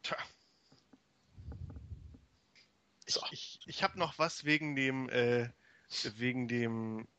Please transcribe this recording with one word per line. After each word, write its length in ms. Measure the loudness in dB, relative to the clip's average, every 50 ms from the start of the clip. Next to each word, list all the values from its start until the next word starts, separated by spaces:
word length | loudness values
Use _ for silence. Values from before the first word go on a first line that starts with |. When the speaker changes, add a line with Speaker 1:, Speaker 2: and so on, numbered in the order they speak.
| -6
Speaker 1:
Tja. 140 | -6 -4 -4 -6 -8 -12 -18 _ _ _ _ _ _ -20 -20 _ _ -20 -20 _ _ _ _ _ _ -20 -16 -14 -12 -10 -10 -10 -12 -12 -14 -12 -12 -14 -14 -14 -16 -18 -18 -20 _ _ _ _ _ _ -20 -20 _ _ _ _ _ _ _ -4
Ich, 80 | -2 -2
Speaker 2:
So. 60 | -2 -2 -4
Speaker 1:
ich, 300 | -6 -8 -10 -10 -12 -12 -12
ich 160 | -10 -2 0 0
hab 140 | 0 2
noch 220 | 0 -2 -2 2 2
was 260 | 2 2 2 0 4
wegen 320 | 4 4 4 4 2 2
dem, 320 | 2 2 2 2 0 0 2
äh, 400 | 4 4 6 6 6 4 4 0 -4 _ _ -20 -20 -20 _ -8 -6 -4 -4 -4 -2
wegen 320 | 0 0 2 2 2 0 0
dem 580 | 2 2 2 2 2 0 -2 -2 -4 -6 -8 -10 _